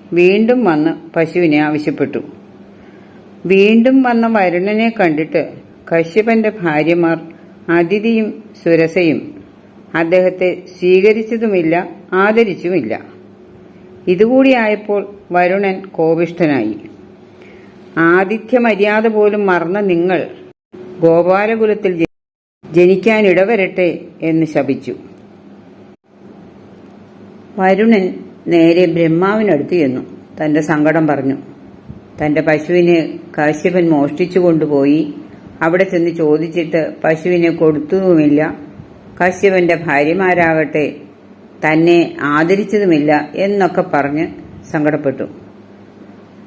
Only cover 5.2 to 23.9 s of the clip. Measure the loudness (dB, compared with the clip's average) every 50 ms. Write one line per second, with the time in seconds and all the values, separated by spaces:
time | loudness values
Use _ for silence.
5.2 | -4 -4 -4 -4 -4 -4 -10 -16 -20 -20 -20 -20 -8 -4 -2 -2 -2 0 -2 -2
6.2 | 0 2 0 0 0 -2 -4 -4 -4 -2 0 0 0 2 2 2 0 0 -2 -4
7.2 | -6 -12 -18 -20 -20 -20 -20 -14 -6 -2 0 0 0 0 -2 -2 0 0 0 0
8.2 | -2 -4 -6 -10 -16 -20 -20 -6 0 0 2 2 2 0 0 0 0 0 0 -2
9.2 | -6 -10 -16 -20 -20 -20 -20 -20 -20 -20 -20 -20 -18 -8 -4 -4 0 2 2 2
10.2 | 2 2 0 0 -2 -2 -2 -4 -10 -16 -10 -4 2 2 4 4 4 4 2 2
11.2 | -2 -4 -4 -4 -2 -2 0 0 0 0 0 -2 -2 -6 -12 -18 -10 -4 0 0
12.2 | 2 2 2 2 2 0 -2 -4 -4 -2 -2 -2 -2 -4 -8 -10 -10 -16 -20 -20
13.2 | -20 -20 -20 -20 -20 -20 -20 -20 -20 -20 -20 -20 -20 -20 -20 -8 -2 -2 2 2
14.2 | 2 4 4 4 4 4 4 2 2 0 -2 -2 -4 -4 -4 -4 -4 -6 -12 -20
15.2 | -12 -4 0 0 2 2 0 0 -2 -2 -4 -4 -8 -10 -4 -2 0 0 0 0
16.2 | -2 -4 -2 -2 0 0 0 -2 -2 -4 -6 -8 -14 -18 -20 -20 -20 -20 -20 -20
17.2 | -20 -20 -20 -20 -20 -20 -20 -20 -20 -20 -20 -20 -20 -10 -4 0 2 2 2 2
18.2 | 0 -2 -4 -6 -2 -2 0 0 2 0 0 2 0 0 2 0 0 0 0 2
19.2 | 2 2 2 0 0 0 0 0 0 -2 -4 -2 -2 0 0 0 0 0 -2 -2
20.2 | -4 -6 -12 -18 -20 -20 -20 _ _ _ -20 -20 -20 -18 -6 0 2 2 4 4
21.2 | 4 2 2 2 0 -2 0 0 0 0 0 -2 -2 -4 -2 -2 -4 -4 _ _
22.2 | _ _ _ _ _ _ _ _ -18 -2 2 4 4 6 4 2 2 0 2 2
23.2 | 2 2 4 2 2 2 0 0 -2 -2 -2 -2 -2 -2